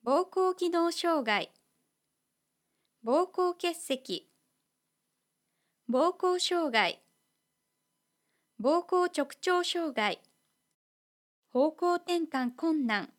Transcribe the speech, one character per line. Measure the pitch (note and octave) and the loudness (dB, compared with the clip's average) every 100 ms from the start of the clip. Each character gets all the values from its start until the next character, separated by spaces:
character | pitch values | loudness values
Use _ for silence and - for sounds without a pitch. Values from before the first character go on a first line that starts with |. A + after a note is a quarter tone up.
膀 | A#3 C#4+ | 2 0
胱 | F#4 F#4+ F#4 | 0 0 0
機 | F#4 F4 | 0 -2
能 | E4+ E4+ | 0 0
障 | E4 F4 D#4+ | 0 0 0
害。 | A3+ G#3 - _ _ _ _ _ _ _ _ _ _ _ _ _ _ _ | 0 -2 -2 _ _ _ _ _ _ _ _ _ _ _ _ _ _ _
膀 | A3+ D4 F4+ | 0 0 0
胱 | - F4+ | 0 -2
結 | F4 F4 E4 - | 0 -6 -6 -6
石。 | C4 - F3+ _ _ _ _ _ _ _ _ _ _ _ _ _ _ _ _ - | -6 -6 -10 _ _ _ _ _ _ _ _ _ _ _ _ _ _ _ _ -2
膀 | B3+ E4 F4+ | 2 2 2
胱 | F#4 F4+ | 0 0
障 | - F4 D#4 | 0 0 2
害。 | A3+ F3 - _ _ _ _ _ _ _ _ _ _ _ _ _ _ _ - | 2 2 -2 _ _ _ _ _ _ _ _ _ _ _ _ _ _ _ -4
膀 | A3+ E4+ | 0 0
胱 | E4+ F4+ F4+ | 2 0 0
直 | D#4+ C#4 - | -2 -6 -4
腸 | - F4+ | -2 0
障 | F4 F4 D#4+ | 0 -4 -4
害。 | A#3+ G#3 - _ _ _ _ _ _ _ _ _ _ _ _ _ | -2 -2 -4 _ _ _ _ _ _ _ _ _ _ _ _ _
方 | B3 D4+ | 0 0
向 | D#4 F4 F4 | 2 0 0
転 | F4 F4 D#4 | 0 -2 -2
換 | C4 B3 | -4 -4
困 | B3 E4 D#4 B3 | -4 -2 0 0
難。 | G#3 F#3+ | -2 -4